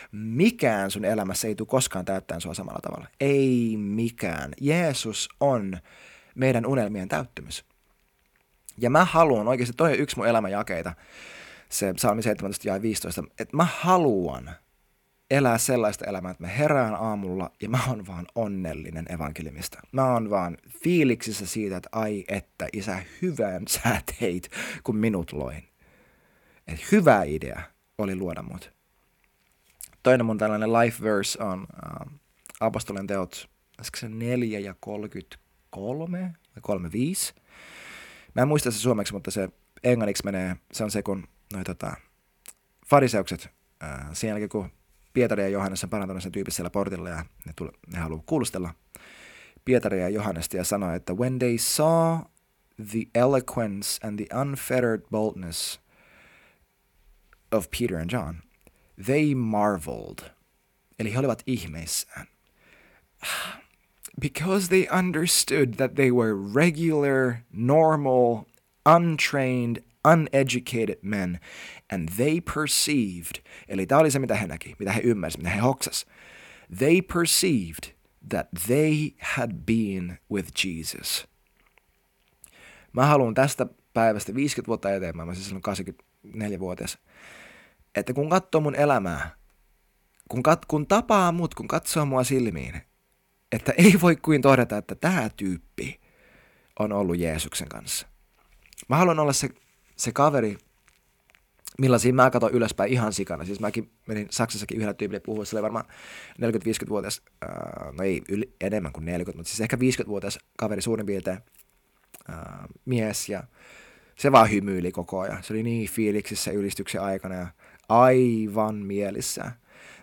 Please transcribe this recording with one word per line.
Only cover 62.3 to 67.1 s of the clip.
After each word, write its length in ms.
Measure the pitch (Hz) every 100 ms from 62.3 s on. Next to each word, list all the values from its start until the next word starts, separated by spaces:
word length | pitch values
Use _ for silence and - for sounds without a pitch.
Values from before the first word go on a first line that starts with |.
| _ _ _ _ _ _ _ _ _
<sighs> 380 | - - - - - _ _ _ - -
Because 480 | 151 - 170 196 180
they 180 | 190 - 175
understood 760 | 180 156 175 - - 139 127 113
that 180 | 131
they 160 | - 135
were 240 | 123 113 101 101
regular, 800 | 117 170 151 165 151 143